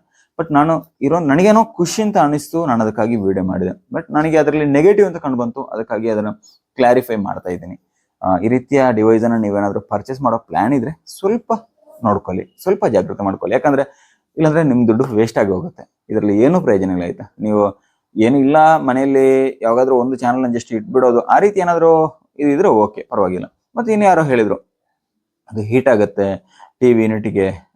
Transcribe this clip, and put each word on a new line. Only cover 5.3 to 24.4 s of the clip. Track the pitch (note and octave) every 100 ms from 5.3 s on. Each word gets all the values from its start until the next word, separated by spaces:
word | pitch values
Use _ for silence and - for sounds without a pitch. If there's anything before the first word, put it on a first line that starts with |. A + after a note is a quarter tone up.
| B2
ಬಂತು, | A#2 C3+
ಅದಕ್ಕಾಗಿ | - A2 A2 G#2+ A2+
ಅದನ್ನ | G#2+ G#2+ G#2 _ _ _
ಕ್ಲಾರಿಫೈ | - B2 B2+ B2 A2
ಮಾಡ್ತಾ | F#2+ - F2+
ಇದ್ದೀನಿ. | F2 F2 - _ _ _ _
ಆ, | F#2 F2+
ಈ | A2
ರೀತಿಯ | B2+ B2+ C#3 B2+
ಡಿವೈಸ್ | G#2+ A2 A2+
ಅನ್ನ | A#2 A#2
ನೀವೇನಾದ್ರೂ | G#2 G2+ G2+ G#2
ಪರ್ಚೇಸ್ | - G#2 - C3
ಮಾಡೋ | C3 A2
ಪ್ಲಾನ್ | - D#2+ G#2+
ಇದ್ರೆ | C#3 A#2 D#3+ -
ಸ್ವಲ್ಪ | - G3 A#3+ - A3 - _ _ -
ನೋಡ್ಕೊಳ್ಳಿ, | A2 G2+ - F#2 - _
ಸ್ವಲ್ಪ | F3+ G#3 F#3
ಜಾಗೃತಿ | G2+ - -
ಮಾಡ್ಕೊಳ್ಳಿ. | G2 G2 F2+
ಯಾಕಂದ್ರೆ | B2+ D3 C#3 C3+ _ _ _ _ -
ಇಲ್ಲಾಂದ್ರೆ | D#3 D#3
ನಿಮ್ | D3+ B2 A#2
ದುಡ್ಡು | A2
ವೇಸ್ಟ್ | C3 G#2 A2+ C3+
ಆಗಿ | G#2
ಹೋಗುತ್ತೆ, | F#2 E2+ - - _ -
ಇದರಲ್ಲಿ | G#2 G#2 G2+
ಏನೂ | C3+ F3+
ಪ್ರಯೋಜನ | C3 G2 F#2
ಇಲ್ಲ | F2+
ಆಯ್ತಾ. | F2 - - -
ನೀವು | G#2+ G#2 G2+ - _ _ _ G#2
ಏನು | A2 C#3
ಇಲ್ಲ, | C3+ D#3 D#3 D#3
ಮನೆಯಲ್ಲಿ | C3+ B2+ C#3 C3+ C3+ C3 C3+ -
ಯಾವಾಗಾದ್ರೂ | A2+ A#2+ C3 B2+
ಒಂದು | B2+ B2
ಚಾನೆಲ್ | B2 B2+ B2+
just | A#2+ - A2
ಇಟ್ಬಿಡೋದು, | G#2+ B2+ B2+ A#2
ಆ | - C3
ರೀತಿ | G3+ G3
ಏನಾದ್ರೂ | F3 E3+ E3 D#3+ D#3 - _ -
ಇದ್ರೆ | C#3+ C#3+ G3
ಓಕೆ, | A2 G#2 - -
ಪರವಾಗಿಲ್ಲ. | A2+ F#2 F2+ - _ _ A#3
ಮತ್ತೆ | A3+
ಇನ್ನು | G#3+ G3+
ಯಾರೋ | E3
ಹೇಳಿದ್ರು, | D3+ B2